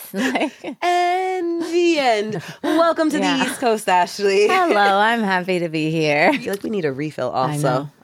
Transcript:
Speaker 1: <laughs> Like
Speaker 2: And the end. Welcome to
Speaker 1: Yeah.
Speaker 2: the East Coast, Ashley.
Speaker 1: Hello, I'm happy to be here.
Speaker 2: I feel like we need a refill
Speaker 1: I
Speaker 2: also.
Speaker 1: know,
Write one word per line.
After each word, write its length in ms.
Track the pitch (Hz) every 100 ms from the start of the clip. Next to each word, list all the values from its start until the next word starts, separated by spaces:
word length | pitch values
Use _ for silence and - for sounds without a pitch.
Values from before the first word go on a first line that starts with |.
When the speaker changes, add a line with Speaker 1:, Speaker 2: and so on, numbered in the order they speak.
| -
Speaker 1:
<laughs> 60 |
Like 640 | 190 262 254 311 - - 254
Speaker 2:
And 840 | 349 349 349 359 370 370 339 339
the 360 | 330 339 349 320
end. 440 | 262 214 214 202 - -
Welcome 480 | 311 311 330 320 320
to 80 | 294
Speaker 1:
Yeah. 200 | 285 269
Speaker 2:
the 60 | 220
East 80 | -
Coast, 300 | 247 214 -
Ashley. 580 | 180 175 - 202 196 208
Speaker 1:
Hello, 520 | 370 349 208 202 196
I'm 260 | 214 233
happy 340 | 202 185 180 180
to 100 | 170
be 220 | 156 156
here. 400 | 160 151 147 180
Speaker 2:
I 60 | 277
feel 140 | 240
like 100 | 202
we 80 | 247
need 140 | 208
a 80 | 156
refill 400 | 135 151 - 123
Speaker 1:
I 200 | 120 131
Speaker 2:
also. 80 | 147 147
Speaker 1:
know, 220 | 127 143 _